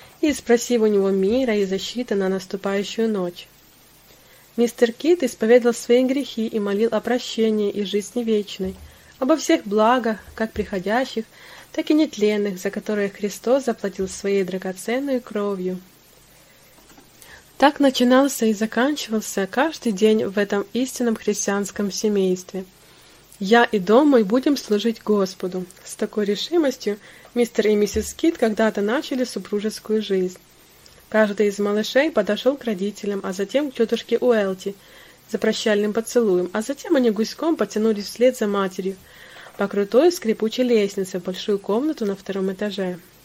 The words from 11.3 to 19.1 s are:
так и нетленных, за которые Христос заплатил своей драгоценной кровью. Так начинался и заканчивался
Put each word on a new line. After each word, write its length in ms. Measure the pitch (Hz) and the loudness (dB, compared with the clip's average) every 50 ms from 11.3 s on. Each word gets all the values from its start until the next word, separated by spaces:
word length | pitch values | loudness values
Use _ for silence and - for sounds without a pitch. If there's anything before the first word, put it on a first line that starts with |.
| - - - - - - - - - | -14 -20 -20 -20 -20 -20 -20 -8 -8
так 160 | 320 311 - | -4 0 2
и 40 | 302 | 4
нетленных, 640 | 302 311 - - 208 208 208 214 208 202 208 190 | 4 2 2 0 0 2 2 2 2 0 -2 -4
за 140 | 180 - 202 | -4 -6 -6
которые 380 | - 208 190 - 214 208 202 196 | -6 -6 -6 -4 -2 -2 -2 -4
Христос 560 | 196 - 214 202 - - - 233 254 277 262 | -4 -6 -6 -6 -6 -4 0 0 2 2 2
заплатил 420 | 247 226 - - 196 185 - 190 | -2 -4 -4 -6 -6 -4 -6 -6
своей 380 | 185 - - - 196 202 196 190 | -6 -6 -6 -4 0 0 0 0
драгоценной 720 | 180 185 185 185 190 185 185 - - 233 262 277 285 262 240 | -2 -4 -6 -6 -8 -8 -8 -6 -4 -4 -2 -2 -2 -2 -4
кровью. 600 | 233 - - 208 202 202 202 185 180 185 185 180 - - _ _ _ _ _ _ _ _ _ _ _ _ _ _ _ - _ - - - - - - _ _ _ - - - - - - _ | -4 -6 -6 -4 -4 -2 -4 -4 -4 -4 -6 -6 -10 -16 _ _ _ _ _ _ _ _ _ _ _ _ _ _ _ -20 _ -20 -20 -20 -20 -20 -20 _ _ _ -20 -20 -20 -20 -20 -20 _
Так 240 | - 269 294 285 - | 2 2 2 4 4
начинался 640 | 285 269 262 - 247 247 254 262 277 277 - - 226 | 2 2 4 4 4 4 6 6 4 4 2 0 0
и 80 | 220 214 | 0 0
заканчивался 920 | 196 220 220 - 233 247 285 302 285 - 220 | 0 -2 -2 0 0 0 0 0 -4 -6 -4